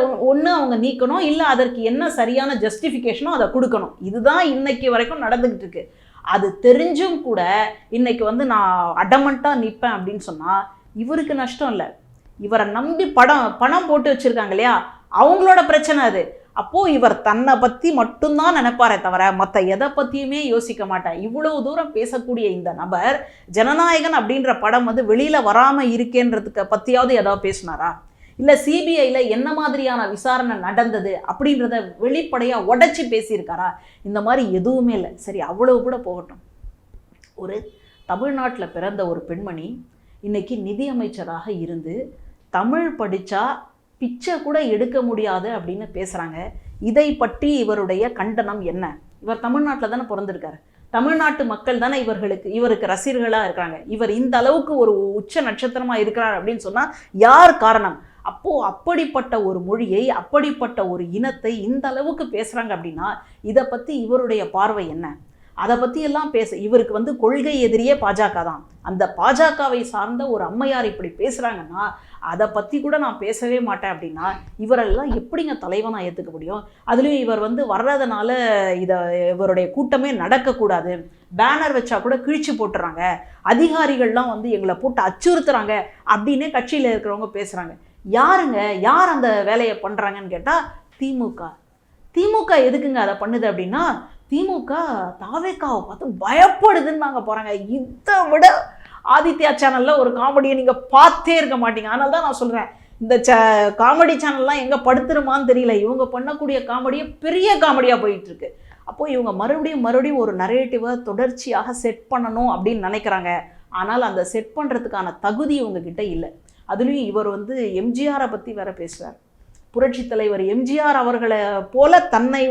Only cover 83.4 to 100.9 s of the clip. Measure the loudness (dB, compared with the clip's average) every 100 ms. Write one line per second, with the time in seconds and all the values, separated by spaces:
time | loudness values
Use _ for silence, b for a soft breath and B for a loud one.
83.4 | B 4 4 2 0 2 2 2 -2 -4
84.4 | -4 -2 -2 -2 -2 0 -2 0 2 2
85.4 | 2 0 0 -2 -4 B B 2 2 -2
86.4 | -2 -4 -2 -2 0 0 -4 -6 -8 -8
87.4 | -10 -10 -12 -14 b b -2 2 4 4
88.4 | 2 0 -2 0 2 4 4 2 2 2
89.4 | 2 0 0 -2 -6 -4 -4 -6 -8 -6
90.4 | 0 0 -2 -12 _ -8 -6 -4 -4 -6
91.4 | -14 -16 _ _ _ _ -6 0 2 2
92.4 | 4 4 4 2 -2 -2 -2 -2 -4 -2
93.4 | -2 -2 -4 -2 -2 -4 -8 B -6 -2
94.4 | -2 -4 -4 -4 -4 -4 -6 -10 -8 -6
95.4 | -6 -6 -4 -4 -6 -10 -10 -6 0 6
96.4 | 6 8 4 6 2 -2 -4 -4 -4 -6
97.4 | -4 -8 -6 -8 -8 -8 0 2 4 8
98.4 | 8 8 0 B B B 2 4 4 2
99.4 | 2 2 2 2 2 4 2 2 0 2
100.4 | 2 2 2 0 4